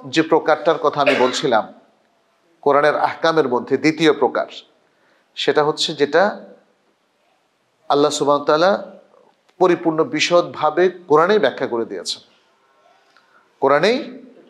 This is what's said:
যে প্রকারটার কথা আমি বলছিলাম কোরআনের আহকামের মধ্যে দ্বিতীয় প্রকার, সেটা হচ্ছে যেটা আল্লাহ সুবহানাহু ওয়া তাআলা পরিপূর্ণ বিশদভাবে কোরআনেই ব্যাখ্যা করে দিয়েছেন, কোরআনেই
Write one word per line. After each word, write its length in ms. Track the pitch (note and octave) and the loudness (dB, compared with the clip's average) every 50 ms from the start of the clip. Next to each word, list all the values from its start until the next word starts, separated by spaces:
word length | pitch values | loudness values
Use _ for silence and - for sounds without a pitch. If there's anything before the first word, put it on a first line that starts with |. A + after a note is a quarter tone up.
| - | -18
যে 160 | C3+ - D#3+ | -6 -2 -2
প্রকারটার 560 | D3+ D#3 - - - D#3+ D3+ D3+ - F3 D#3 D3 | 0 2 0 0 2 2 -2 0 2 -2 -2 0
কথা 240 | - D3 - D3 | 0 -2 0 0
আমি 140 | C#3 C#3+ C3+ A#2+ | 0 0 2 2
বলছিলাম 540 | B2+ B2+ B2+ - - C#3 A2+ G#2+ G2 - - - _ _ _ _ _ _ _ _ _ _ _ _ _ _ _ _ | 2 0 0 -2 -2 0 0 0 0 -2 -12 -20 _ _ _ _ _ _ _ _ _ _ _ _ _ _ _ _
কোরআনের 340 | - D3 C#3 C#3+ D3 D3+ B2+ - | -2 2 2 4 2 2 0 0
আহকামের 500 | - - - - - E3 D#3+ D#3+ C#3+ B2+ | -2 -2 -4 -2 -2 0 2 2 0 0
মধ্যে 300 | B2 B2 A2+ - C#3 C3 | 0 -4 -2 -2 -4 0
দ্বিতীয় 360 | C3+ D#3 D#3 D#3 E3 D3+ C#3 | 0 -2 -2 2 2 2 2
প্রকার, 320 | - B2+ A2+ - - - - - - - _ _ _ _ _ _ _ _ _ _ _ _ _ _ | 2 0 -2 -2 -2 -6 -6 -10 -20 -20 _ _ _ _ _ _ _ _ _ _ _ _ _ _
সেটা 280 | - - - C3+ D3+ D3 | -8 -4 -2 0 0 0
হচ্ছে 300 | D3+ D3+ D3+ - - D#3+ | 0 -2 -4 -4 -6 -2
যেটা 520 | B2+ C#3+ C#3 C#3+ E3 F#3+ G#3+ A3+ - - - - _ _ _ _ _ _ _ _ _ _ _ _ _ _ _ _ _ _ _ _ _ _ _ _ _ _ - | -2 -4 0 2 2 2 2 -2 -6 -16 -20 -20 _ _ _ _ _ _ _ _ _ _ _ _ _ _ _ _ _ _ _ _ _ _ _ _ _ _ -2
আল্লাহ 220 | C#3 C#3+ C#3+ D3 | 0 2 2 2
সুবহানাহু 400 | D3 - D3+ C#3 D3 C#3 C#3+ D3+ | 0 0 0 2 0 0 2 2
ওয়া 60 | D3+ D#3 | 2 2
তাআলা 340 | E3+ F#3+ - - - - - - _ _ _ _ _ _ _ _ _ _ _ - | 4 2 0 0 -4 -12 -18 -20 _ _ _ _ _ _ _ _ _ _ _ 0
পরিপূর্ণ 460 | F3+ F3+ F3 E3+ - E3 D#3 D#3 D#3 | 2 2 2 2 0 -4 -2 -2 -2
বিশদভাবে 880 | B2+ D3+ D3+ D3 - F3 F3 E3+ C#3+ B2+ - D3+ D3+ D3+ E3 F3+ F#3+ F#3 - - - | -2 -2 -4 -2 2 2 2 0 0 -6 -2 -2 -2 0 2 0 0 0 -4 -4 2
কোরআনেই 320 | D3 D3+ E3 F#3 G#3+ G#3 | 2 4 4 4 2 2
ব্যাখ্যা 280 | C#3+ B2 B2 - C#3 A2 | 2 0 -2 -2 -8 -6
করে 180 | A#2 A#2 A2+ | -4 -6 -6
দিয়েছেন, 360 | G2 G2+ F2 F2+ - - - _ _ _ _ _ _ _ _ _ _ _ _ _ _ _ _ _ _ _ _ _ _ _ _ _ _ _ _ | -6 -10 -12 -10 -10 -12 -12 _ _ _ _ _ _ _ _ _ _ _ _ _ _ _ _ _ _ _ _ _ _ _ _ _ _ _ _
কোরআনেই 640 | C3 C3+ C#3+ D3 E3+ G#3 B3 - - - - - - - - - - _ | 0 2 2 4 4 2 0 0 -4 -10 -16 -20 -20 -20 -20 -20 -20 _